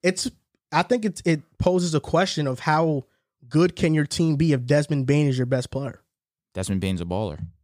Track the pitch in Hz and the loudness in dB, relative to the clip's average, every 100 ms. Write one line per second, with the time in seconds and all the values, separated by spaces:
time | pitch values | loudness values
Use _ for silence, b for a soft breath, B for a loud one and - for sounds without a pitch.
0 | 180 185 247 _ _ _ _ 151 180 247 | 0 -2 -8 _ _ _ _ -2 0 0
1 | 214 - 175 156 - _ 180 185 175 156 | -2 -2 0 0 -2 _ 0 2 0 -2
2 | - 165 185 - 143 127 - 156 165 143 | 0 0 0 -2 -4 -4 0 2 2 0
3 | - _ _ _ 123 151 180 - 170 156 | -6 _ _ _ -2 2 2 2 0 2
4 | 147 - 165 143 160 139 123 147 147 147 | 0 0 0 2 2 2 2 0 2 -2
5 | 127 143 147 127 127 131 - 135 135 - | 2 2 2 0 0 -2 -4 -8 -8 -12
6 | _ _ _ _ _ 92 95 95 95 90 | _ _ _ _ _ -10 -4 -2 -2 -4
7 | 85 90 110 76 - _ | -4 -4 -4 -8 -14 _